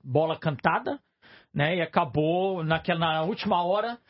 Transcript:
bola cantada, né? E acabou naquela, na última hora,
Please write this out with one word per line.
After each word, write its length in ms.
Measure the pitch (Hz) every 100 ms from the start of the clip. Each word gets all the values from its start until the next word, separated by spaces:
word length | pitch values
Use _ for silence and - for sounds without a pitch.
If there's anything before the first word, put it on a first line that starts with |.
bola 340 | 135 135 160 156
cantada, 600 | 160 139 165 196 254 285 _ _ - - _
né? 240 | - 147 180
E 40 |
acabou 840 | 156 - 156 151 156 180 190 185
naquela, 380 | 160 160 170 165
na 220 | 165 160
última 420 | 160 226 202 180
hora, 340 | 175 208 226 240